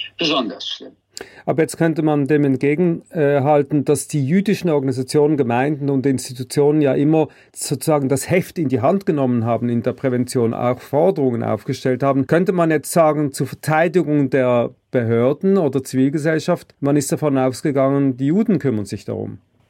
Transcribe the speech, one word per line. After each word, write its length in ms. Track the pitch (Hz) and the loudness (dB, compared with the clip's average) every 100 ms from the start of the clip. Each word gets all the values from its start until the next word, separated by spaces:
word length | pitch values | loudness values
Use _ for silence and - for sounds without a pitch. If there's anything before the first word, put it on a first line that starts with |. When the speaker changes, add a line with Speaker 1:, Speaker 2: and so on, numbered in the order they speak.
| - - | -8 -4
Speaker 1:
besonders 500 | 160 - 107 - - | -2 -2 -4 -8 -12
schlimm. 260 | - - _ _ - - - - | -12 -16 _ _ -20 -20 -12 -4
Speaker 2:
Aber 180 | 143 | 0
jetzt 140 | 156 - | 0 0
könnte 240 | 165 156 | 0 0
man 260 | 156 147 139 | 0 0 2
dem 180 | 147 139 | 2 2
entgegenhalten, 1400 | 131 143 151 180 170 - 165 143 143 143 147 143 147 | 2 0 2 0 0 -6 0 2 2 4 2 2 0
dass 240 | 135 139 - | 2 0 0
die 180 | 151 131 | -2 0
jüdischen 440 | 190 208 185 175 | 2 2 0 0
Organisationen, 680 | 147 135 127 127 151 151 143 | 0 0 -4 0 2 2 2
Gemeinden 540 | 120 120 143 139 143 | 2 2 0 -2 -2
und 160 | 139 139 | 0 0
Institutionen 760 | 123 - 123 127 147 143 156 | -2 -4 -12 -4 2 2 4
ja 120 | 139 | 2
immer 340 | 139 147 160 147 - _ | 2 2 2 0 -6 _
sozusagen 560 | - - 143 165 147 131 | -12 -8 -4 0 0 2
das 220 | 135 - | -2 0
Heft 280 | 180 - 180 | -2 -2 -4
in 120 | 135 | -2
die 100 | 123 | 0
Hand 260 | 135 196 - | 2 0 0
genommen 380 | 147 131 120 | 0 0 0
haben 240 | 113 113 120 | 0 -2 -2
in 160 | 120 | -2
der 80 | 123 | -2
Prävention, 600 | 113 135 123 123 127 113 | -4 -2 -2 -2 0 -2
auch 260 | - 123 123 | 0 -2 -4
Forderungen 640 | - 139 180 156 131 113 | -2 0 2 2 0 -2
aufgestellt 600 | 113 110 - 131 131 123 | -2 -4 -4 -4 -2 0
haben. 220 | 139 135 131 | 0 0 2
Könnte 260 | 165 190 | 0 2
man 180 | 180 165 | 0 2
jetzt 220 | 156 - | 0 0
sagen, 400 | 175 156 151 143 | 2 2 2 -2
zur 140 | - 135 | -4 -8
Verteidigung 840 | - - 156 175 175 147 147 131 | -6 -2 0 2 0 0 0 2
der 400 | 135 123 120 123 - _ | 2 2 2 0 -6 _
Behörden 640 | 127 117 117 123 - 190 196 | -2 0 2 2 0 0 2
oder 260 | 143 135 | 0 -2
Zivilgesellschaft, 920 | - 131 135 151 156 156 180 165 - - | -4 -2 0 0 -2 -2 -2 -4 -6 -6
man 160 | 139 147 | 0 0
ist 160 | - | 0
davon 260 | - 151 135 | -2 0 0
ausgegangen, 800 | 131 120 156 135 135 139 139 123 | 0 -2 -2 0 2 2 0 0
die 120 | 139 | 0
Juden 320 | 190 226 160 | 0 0 0
kümmern 260 | 135 107 98 | 0 -2 -6
sich 180 | 104 | -10
darum? 360 | - 101 104 107 _ _ | -8 -8 -8 -12 _ _